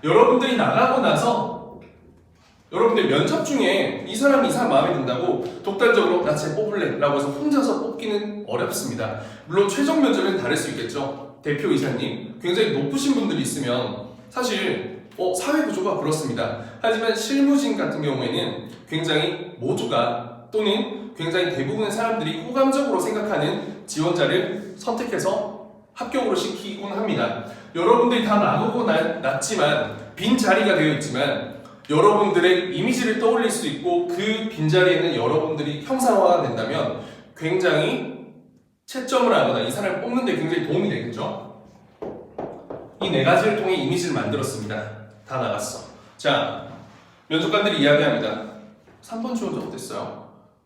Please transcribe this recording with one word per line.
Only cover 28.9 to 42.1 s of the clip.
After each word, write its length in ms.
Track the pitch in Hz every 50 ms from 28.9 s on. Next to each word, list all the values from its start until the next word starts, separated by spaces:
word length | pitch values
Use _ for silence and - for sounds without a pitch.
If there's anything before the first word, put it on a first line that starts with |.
| - - - - - -
났지만, 760 | - 135 135 - - - 220 185 147 147 123 - - - - - - - -
빈 220 | - 190 220 -
자리가 380 | - 214 - - - 208 208 185
되어 180 | 170 151 156 143
있지만 600 | 131 123 - 123 127 143 139 - - - - - - - - - - - -
여러분들의 840 | 147 156 196 214 208 208 208 190 - 175 170 185 185 - - - -
이미지를 440 | 165 196 254 247 - - 220 214 208
떠올릴 300 | 226 226 226 226 226 220
수 160 | - - -
있고 400 | 156 - - - 180 - - 175
그 420 | - - 180 202 214 220 214 214 -
빈자리에는 680 | - 160 151 156 165 185 180 180 170 156 170 160 151
여러분들이 680 | - 151 147 156 156 156 160 156 147 147 147 147 - -
형상화가 580 | - 269 262 247 - 208 196 185 175 175 165
된다면 600 | - - - 113 - - 147 - - - - - - - - - - - -
굉장히 800 | - 160 160 180 185 180 175 156 156 156 143 127 - - - - - - - - - - _ _ _ _ _ _ _ _
채점을 480 | - - 262 247 - 262 254 233 226 202
하거나 260 | - - 185 180 -
이 80 | 226 -
사람을 300 | - 202 202 190 190 202
뽑는 240 | - 240 240 254 247
데 100 | 202 -
굉장히 320 | - 156 160 175 165 -
도움이 220 | - 123 - 208 -
되겠죠. 760 | 113 - - 120 113 107 - - - - - - - - - - - - - _ _ _ - -